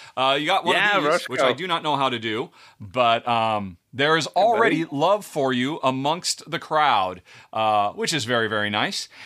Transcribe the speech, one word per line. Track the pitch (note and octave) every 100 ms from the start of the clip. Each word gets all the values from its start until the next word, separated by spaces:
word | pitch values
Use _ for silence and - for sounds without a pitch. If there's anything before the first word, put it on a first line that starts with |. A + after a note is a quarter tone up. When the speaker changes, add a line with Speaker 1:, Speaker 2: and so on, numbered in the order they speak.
| - -
Speaker 1:
Uh, | C3 C#3
you | D3+
got | F#3+ E3
one | F3
Speaker 2:
Yeah, | G#3 G3+
Speaker 1:
of |
these, | D3 E3+ -
which | B2+
Speaker 2:
Roshko. | C3
Speaker 1:
I |
do | B2 F3+
not | E3
know | D3+ C#3
how | C3+
to | A#2+
do, | A2+ A2 E3 - - _
but, | G2+ G#2 A#2+ A#2 B2
um, | A#2 A2 G#2+ G2 F2 _
there | A#2+ D3 D#3+
is | C#3+
Speaker 2:
Hey, | -
buddy. | G#3
Speaker 1:
already | A3+ A3+ D3+ D#3+
love | C#3 E3 G#3 -
for | D#3 C3+
you | B2+ B2+ E3
amongst | C3+ C3 C#3 E3+ - - -
the | D#3
crowd, | - D#3 D3 A2+ F#2 F#2 - - -
uh, | A2 A2 G#2+ G2+
which | F#3+ A3+
is | D#3+ A2+
very, | A#2+ A2+
very | G#2+ G#2
nice. | G#2 C#3+ - - -